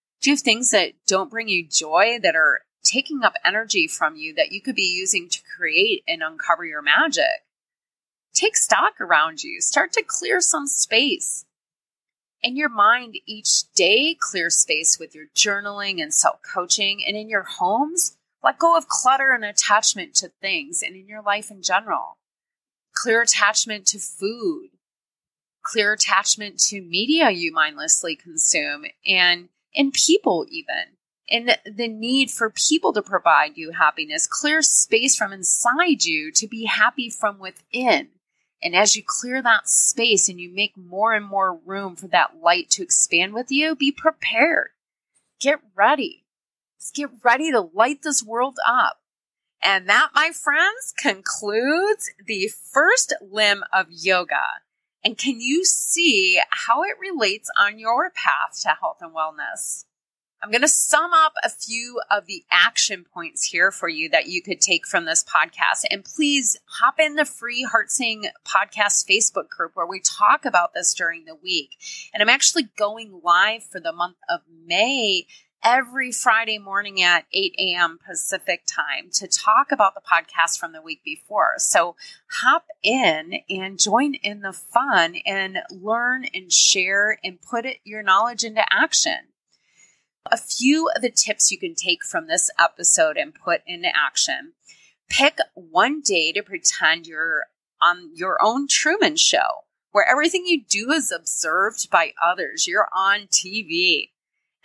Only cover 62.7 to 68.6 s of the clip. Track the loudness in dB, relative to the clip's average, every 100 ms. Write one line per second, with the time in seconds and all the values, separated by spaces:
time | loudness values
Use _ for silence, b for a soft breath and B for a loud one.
62.7 | 2 -2 -4 -12 -14 -12 -8 -6 0 0
63.7 | 0 -6 -4 2 2 2 -6 -6 -2 2
64.7 | 0 0 -2 0 -2 2 2 2 0 0
65.7 | 0 -2 -6 -8 -2 0 2 0 -4 _
66.7 | 0 0 2 0 0 -2 -4 -8 -6 0
67.7 | 0 0 -4 -4 -4 -8 -12 -2 0